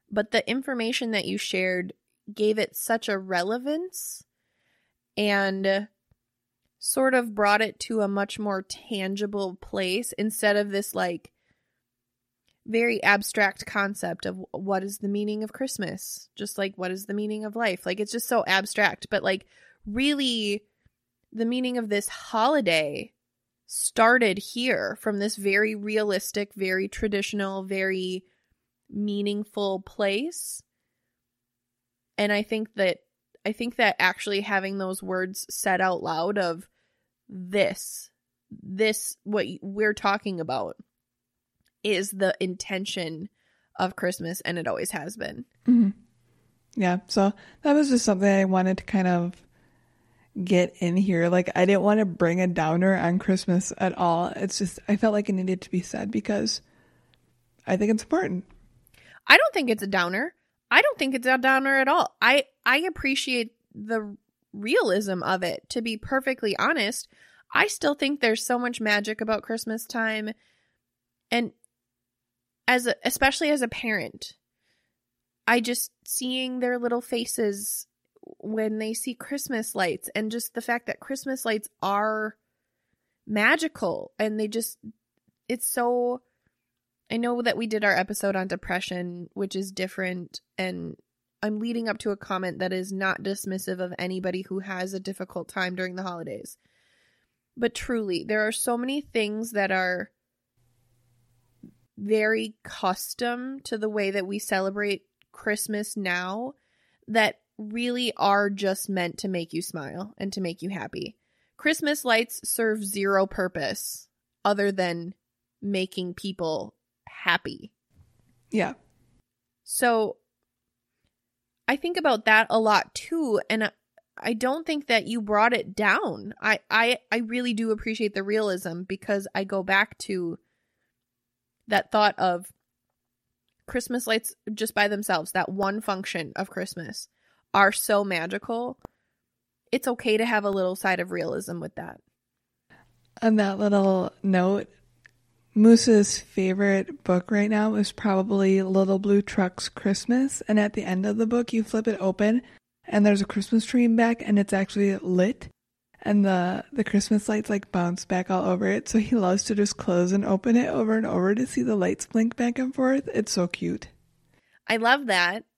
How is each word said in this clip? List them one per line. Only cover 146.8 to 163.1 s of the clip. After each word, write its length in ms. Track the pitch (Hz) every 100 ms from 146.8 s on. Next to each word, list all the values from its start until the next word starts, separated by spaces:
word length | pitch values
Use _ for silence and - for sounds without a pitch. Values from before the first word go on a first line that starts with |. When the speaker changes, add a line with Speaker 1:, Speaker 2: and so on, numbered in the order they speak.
| 190 285
Speaker 2:
book 260 | - 180 180
right 200 | 208 208
now 240 | 214 214
is 180 | 214 202
probably 720 | - 208 190 190 196 190 190
Little 360 | 190 190 190 196
Blue 220 | 202 202
Truck's 480 | 202 - 180 - -
Christmas. 720 | - 233 202 - 247 277 - -
And 100 | 214
at 140 | 208
the 100 | 208
end 220 | 190 185
of 140 | 202 208
the 80 | 226
book, 260 | 240 240
you 100 | 226
flip 240 | 214 220 220
it 120 | 214
open 420 | 190 185 208 240 - - _ _ -
and 180 | 208
there's 160 | 208 202
a 60 | 196
Christmas 380 | 208 196 226
tree 200 | - 247
in 100 | 240
back, 280 | 226 233 233
and 140 | - 202
it's 140 | 202
actually 440 | 196 196 202 202 190
lit. 520 | - 180 185 - - _ _ _ _ _
And 220 | - 208
the, 400 | 196 185 180 185 -
the 100 | 277
Christmas 460 | 208 202 - 214 -
lights, 200 | 214 220
like, 220 | 202 -
bounce 340 | 185 175 180
back 240 | - 185 185
all 160 | 185
over 220 | 185 180 196
it. 220 | 208 -
So 100 | 220
he 160 | 214
loves 300 | 240 180 196
to 100 | -
just 220 | 202 202 -
close 340 | - 175 175
and 140 | 196
open 320 | 202 190 247 233
it 120 | 247
over 280 | - 220 220
and 100 | 220
over 260 | 185 185
to 140 | 214 254
see 160 | -
the 140 | 247 214
lights 300 | 180 - -
blink 280 | 226 226
back 240 | - 240 240
and 160 | 262
forth. 340 | 269 262 269 -